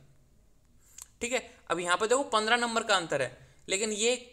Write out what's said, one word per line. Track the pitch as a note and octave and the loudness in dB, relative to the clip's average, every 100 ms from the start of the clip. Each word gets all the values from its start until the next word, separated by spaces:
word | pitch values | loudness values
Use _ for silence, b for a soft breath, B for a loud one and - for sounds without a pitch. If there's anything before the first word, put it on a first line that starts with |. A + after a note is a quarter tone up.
| - - _ _ _ _ _ - B B B - | -20 -20 _ _ _ _ _ -20 B B B -8
ठीक | A#3+ | -4
है। | A#3+ - B - | -4 -6 B -6
अब | E3 | -4
यहाँ | F3 F3+ | 0 2
पे | G#3+ | 4
देखो | B3+ | 2
पन्द्रह | C#4+ G#3+ G#3+ A#3+ | 2 0 2 2
नंबर | A#3+ A3+ | 2 -2
का | A3+ F#3+ | 2 0
अंतर | E3 C#3+ | 2 -2
है, | B2 - B B - | -2 -6 B B -6
लेकिन | F#3+ A3 | -4 -2
ये | G#3 A3+ B3 - | 0 0 0 0